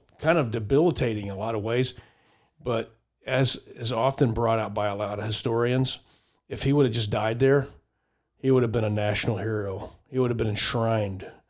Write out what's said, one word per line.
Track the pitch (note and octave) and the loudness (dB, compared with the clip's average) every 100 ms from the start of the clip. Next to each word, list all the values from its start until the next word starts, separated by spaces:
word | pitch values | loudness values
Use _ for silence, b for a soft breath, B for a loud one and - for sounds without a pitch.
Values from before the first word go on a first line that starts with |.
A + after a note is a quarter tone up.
| _ _ | _ _
kind | D#3 E3+ | 0 2
of | B2 | 0
debilitating | A2+ G#2 C3+ F3 D3+ C3 G#2+ G2+ | -2 2 4 4 2 -2 -2 -6
in | |
a | G2 | -6
lot | A2 | -4
of | A2+ | -4
ways. | G#2 A#2+ B2+ b b b b b b _ | -2 0 -2 b b b b b b _
But | B2+ A2+ A2+ _ _ _ - | -4 -4 -4 _ _ _ -4
as | C3 C3 - - - | 0 2 0 -10 -10
is | A#2 | -4
often | A#2 B2+ C3+ B2+ | 0 0 2 2
brought | A2 A#2 A2+ | 2 2 2
out | G2+ | 0
by | G#2+ G#2 | -2 -2
a | G2+ | -2
lot | G#2 G#2 | -4 -4
of | G#2+ | -4
historians, | G#2+ B2 A2+ A#2+ B2+ C3 - b b b b _ | -4 0 2 2 2 0 -4 b b b b _
if | - | -4
he | C#3 | 0
would | C#3+ C3 | 4 4
have | |
just | A2+ G#2+ | 2 -2
died | G#2+ A2 A#2 | -2 -2 2
there, | C3+ C#3 C3 - _ _ _ _ _ _ | 4 2 0 -8 _ _ _ _ _ _
he | C3 | 2
would | C3 | 4
have | A#2+ | 2
been | A2+ | 0
a | G#2+ | 0
national | G#2+ G#2 G#2 - A2 | 0 0 0 -2 -2
hero. | G#2 G#2+ G2 F#2 F2+ - _ | -2 -4 -4 -6 -10 -16 _
He | C3 | -2
would | B2+ | 0
have | A2+ | 0
been | A2+ | -2
enshrined. | G2+ - A#2+ A2+ A2+ G2+ F#2+ - - _ | -2 -2 0 0 0 -2 -6 -12 -18 _